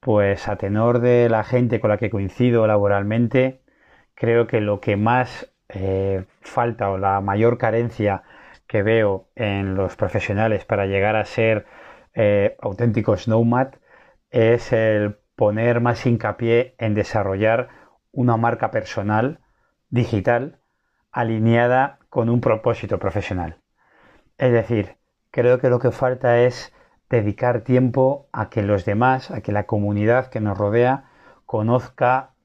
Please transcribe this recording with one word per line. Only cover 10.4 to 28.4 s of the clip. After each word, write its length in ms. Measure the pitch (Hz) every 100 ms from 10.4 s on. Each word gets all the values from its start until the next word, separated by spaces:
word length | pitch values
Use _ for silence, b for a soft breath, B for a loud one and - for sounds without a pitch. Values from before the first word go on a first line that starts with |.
| 110 104
para 220 | - 104 98
llegar 280 | 98 104
a 100 | 107
ser, 420 | 104 - 113 107 - B B B B
eh, 420 | - 104 101 101 -
auténticos 680 | 110 98 117 104 107 101 -
nomad 460 | 110 117 120 131 - b b b b _
es 420 | 117 113 117 -
el 460 | 117 110 107 104 104 _ -
poner 440 | 107 107 117 120
más 240 | 120 113
hincapié 680 | 127 113 110 101 117 117 127 _
en 160 | 113
desarrollar 720 | 104 101 110 98 98 107 117 123 B B B _
una 260 | - 123 113
marca 340 | 117 113 113
personal 680 | 113 - - 101 107 123 160 _ _ _ _ _
digital 680 | 120 113 107 92 - 139 _ _ _ _ _ _
alineada 880 | - 117 113 113 117 120 127 139 - _
con 180 | - 117
un 120 | 120
propósito 580 | 120 110 - 117 104 95
profesional. 600 | 101 101 - 92 85 80 _ _ b b b b b _
Es 160 | 131
decir, 440 | 120 110 113 98 - _ _ _
creo 280 | - 123 127
que 120 | 131
lo 80 | 123
que 120 | 127
falta 500 | - 131 127 127 120
es 340 | 123 - - b b b _
dedicar 520 | 120 104 101 123 120
tiempo 680 | 113 127 127 131 131 139 _
a 160 | -